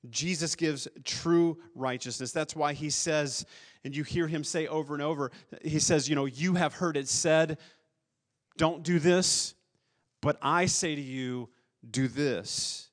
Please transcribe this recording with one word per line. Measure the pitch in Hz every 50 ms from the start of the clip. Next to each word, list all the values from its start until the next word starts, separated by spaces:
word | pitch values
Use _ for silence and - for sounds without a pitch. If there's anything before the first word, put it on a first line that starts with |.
| - 123
Jesus | 113 117 147 175 185 147 165 156 -
gives | - 165 156 151 131 - - _ - -
true | - - - - 165 170 170 170 165 156 165 - - _
righteousness. | - 131 131 127 127 - 127 117 - 131 120
That's | - 165 151 - -
why | 160 151 147
he | 143 139 151 151
says, | 139 - - 165 156 151 147 139 123 - - - - - - - - _ -
and | 139 139
you | 147
hear | 143 - - 170 165
him | 156 165 160
say | 147 - - 170 156
over | 135 151 156 151 139 147
and | 143
over, | 147 151 160 143 139 123 - - - _ - -
he | - 160 156 151
says, | - - 175 151 127 135
you | 151
know, | 143 139
"You | 135 120 127 160 185 180
have | 180 170 151
heard | - - 180 170 147
it | 143 135
said, | - - - - 165 156 160 160 156 156 - - - _ _ _ _ _ _ _ _ _ _ _ _ _ _ _ _ _
don't | - 160 160 165 147
do | 160 170 175 165
this, | 143 175 175 185 180 - - - - - - _ _ _ _ _ _ _ _ _ _ _ _ _
but | - 147 147 -
I | - 139 156 175 180
say | 180 - - - 165 151
to | 143
you, | 143 131 131 131 127 123 123 123 120 - _ _ _ _ _ _ - 117
do | 107 131 135 127
this." | 113 139 147 139 117 85 107 - - - - - - - - _